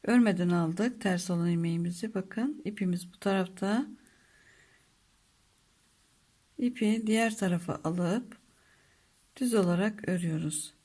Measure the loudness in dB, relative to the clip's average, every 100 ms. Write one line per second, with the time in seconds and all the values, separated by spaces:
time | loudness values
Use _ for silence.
0 | 4 6 6 4 2 2 2 0 -2 0
1 | -2 -2 -2 0 2 2 0 0 -2 -4
2 | -6 -6 -6 -4 -4 -4 -8 -4 -2 -2
3 | -6 -4 0 0 -2 -4 -2 0 -2 -10
4 | _ _ _ _ -20 -20 _ _ _ _
5 | _ _ _ _ _ _ _ _ _ _
6 | _ _ _ _ _ -2 -2 2 2 2
7 | 2 2 2 0 0 0 -2 -4 -2 0
8 | 0 0 -4 -18 _ _ _ _ _ _
9 | _ _ _ -4 2 4 4 4 0 -2
10 | -4 -2 0 -2 -2 -4 -8 _